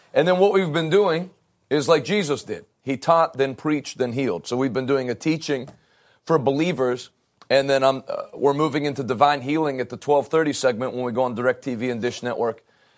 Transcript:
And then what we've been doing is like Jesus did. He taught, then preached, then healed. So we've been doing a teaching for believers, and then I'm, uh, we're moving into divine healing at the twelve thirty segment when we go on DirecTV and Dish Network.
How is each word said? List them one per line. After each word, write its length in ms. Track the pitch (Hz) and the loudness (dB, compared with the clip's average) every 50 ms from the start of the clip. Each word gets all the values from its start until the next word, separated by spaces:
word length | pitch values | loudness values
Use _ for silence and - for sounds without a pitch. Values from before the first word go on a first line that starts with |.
| _ _ - | _ _ 0
And 120 | 135 160 | 2 4
then 140 | 180 180 180 | 4 4 4
what 140 | 196 202 190 | 4 4 4
we've 180 | 190 190 160 | 2 0 0
been 180 | 147 165 160 156 | -2 -2 0 2
doing 420 | 170 202 208 185 160 170 185 180 _ _ _ _ _ _ _ - | 4 4 4 4 0 -2 -4 -8 _ _ _ _ _ _ _ -2
is 200 | 139 151 139 - | 0 0 4 4
like 160 | 165 156 127 | 2 2 2
Jesus 380 | 131 202 208 180 143 139 117 - | 0 -2 0 0 -2 -4 -4 -6
did. 220 | - 107 - - _ _ _ | -10 -12 -12 -14 _ _ _
He 140 | - 135 135 | -6 -6 -6
taught, 400 | 127 - 165 165 165 165 - - | -2 2 2 4 4 4 0 0
then 200 | 131 135 135 127 | -2 -2 -2 -2
preached, 420 | - - 156 151 143 - - - | -4 -2 -2 -2 -2 -4 -8 -4
then 160 | - 127 123 113 | -4 -4 -2 -2
healed. 340 | 131 135 113 90 85 - | -2 -2 -2 -2 -4 -4
So 80 | - - | -4 -2
we've 160 | 127 135 131 | -2 -2 -2
been 140 | 104 131 131 | -2 -4 -2
doing 240 | 123 139 135 127 123 | 0 0 0 0 -4
a 60 | 113 | -6
teaching 520 | - - 160 160 156 - - 143 127 120 - - _ _ _ _ _ _ _ _ _ - | -4 -2 -2 -2 -2 -2 -4 -4 -4 -4 -10 -18 _ _ _ _ _ _ _ _ _ -2
for 140 | - 165 156 | 0 0 2
believers, 720 | 117 135 139 143 165 180 170 127 131 123 123 123 - - _ _ _ _ _ _ - - | 2 2 0 0 0 -2 0 0 0 0 -2 -4 -8 -14 _ _ _ _ _ _ -2 2
and 200 | 131 139 139 139 | 2 4 4 4
then 140 | 139 135 135 | 2 4 4
I'm, 200 | 135 135 127 - | 2 2 0 -4
uh, 200 | - - - - - - | -8 -8 -8 -10 -10 -6
we're 200 | - - 143 139 | 0 0 2 2
moving 320 | 147 156 156 131 151 143 | 2 0 0 0 -2 -2
into 180 | 147 135 131 135 | -2 -4 -4 -4
divine 380 | 107 123 104 143 143 147 139 | -2 2 4 4 4 2 0
healing 400 | 123 135 151 160 160 147 135 127 | -2 -2 -2 0 0 -2 -2 -4
at 80 | 123 - | -6 -8
the 80 | 123 | -8
twelve 320 | - - 143 147 143 131 - | -8 -2 0 2 2 2 2
thirty 240 | - 160 160 147 131 | 0 0 2 2 -2
segment 400 | - - 127 117 104 131 120 120 | 0 0 0 0 0 -4 -6 -4
when 100 | 123 127 | -4 -6
we 80 | 123 | -4
go 120 | 110 123 131 | -2 -2 -2
on 120 | 123 117 | -2 -2
DirecTV 560 | 113 120 127 123 - - 131 123 107 123 127 | 0 0 0 0 -2 -4 -6 -6 -4 -4 -4
and 100 | 120 113 | -4 -2
Dish 220 | 110 120 113 - 120 | -4 -4 -4 -4 -6
Network. 400 | 123 - - 117 113 107 - _ _ _ _ _ _ _ | -6 -4 -2 -2 -4 -4 -6 _ _ _ _ _ _ _